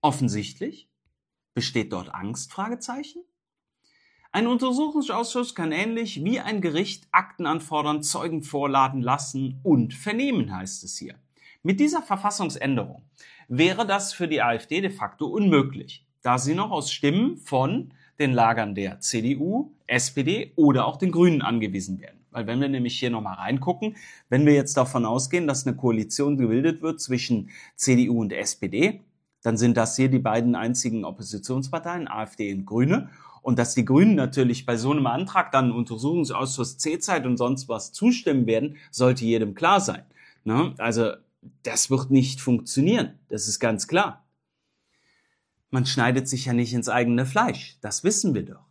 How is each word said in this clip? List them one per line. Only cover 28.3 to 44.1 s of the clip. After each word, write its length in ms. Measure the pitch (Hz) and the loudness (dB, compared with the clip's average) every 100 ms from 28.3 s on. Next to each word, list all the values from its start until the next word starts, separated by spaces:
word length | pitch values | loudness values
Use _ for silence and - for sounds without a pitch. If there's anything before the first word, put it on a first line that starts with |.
S 220 | - 101 - | -4 -6 -4
P 120 | 95 | -4
D, 340 | 98 175 - _ _ _ _ | 0 0 0 _ _ _ _
dann 140 | 117 113 | -2 2
sind 200 | 120 117 | 2 2
das 180 | 113 - | 0 2
hier 140 | 131 | 2
die 80 | 127 | 2
beiden 380 | 123 110 120 110 | 2 0 2 0
einzigen 500 | 113 123 127 113 87 | -2 -2 -4 -4 -8
Oppositionsparteien, 1000 | 95 101 107 98 127 135 160 170 175 151 | -10 -12 -12 -6 -6 -4 -6 -6 -8 -8
A 160 | 110 | -8
F 120 | 110 - | -8 -6
D 160 | 104 | -4
und 140 | 98 98 | -4 -4
Grüne. 460 | 107 131 170 - - - - | 0 2 2 -2 -16 -20 -10
Und 180 | - 120 | -2 0
dass 160 | 120 - | 2 0
die 80 | |
Grünen 320 | 117 135 208 185 | 4 6 6 6
natürlich 500 | 131 135 127 117 - | 2 2 0 0 -2
bei 120 | 117 | -2
so 120 | 123 | 0
einem 160 | 147 131 | 0 0
Antrag 460 | 123 190 190 170 | -2 -2 -2 2
dann 220 | 135 127 | 2 2
Untersuchungsausschuss 1040 | 117 113 113 135 175 147 92 131 135 117 - | 0 -4 -4 -2 0 -2 -2 -4 -4 -6 -4
C-Zeit 480 | 160 165 - 175 127 | -4 -4 -2 -2 0
und 100 | 117 | 0
sonst 320 | 120 135 - | 0 -2 -4
was 240 | 110 - | -8 -8
zustimmen 540 | - 220 240 - 139 113 | 0 2 4 2 2 2
werden, 320 | 113 143 - - | 2 0 -8 -14
sollte 360 | - 127 127 117 | 2 4 4 2
jedem 280 | 117 107 | 2 0
klar 280 | 101 165 196 | 0 4 4
sein. 240 | 190 87 - _ - _ - | 2 -6 -10 _ -20 _ -2
Ne? 280 | 117 165 - | 0 0 -2
Also 340 | 117 113 113 - _ _ - _ | -2 0 0 -2 _ _ -20 _
das 260 | - - - | -6 -2 0
wird 200 | 131 131 | 0 4
nicht 300 | 135 127 - | 4 4 -2
funktionieren, 800 | - 120 - - 156 233 135 - _ | 0 0 0 0 2 2 0 -8 _
das 220 | 107 110 | -6 -4
ist 100 | 104 | -2
ganz 300 | 120 110 - | 0 0 0
klar. 340 | 170 196 | 0 0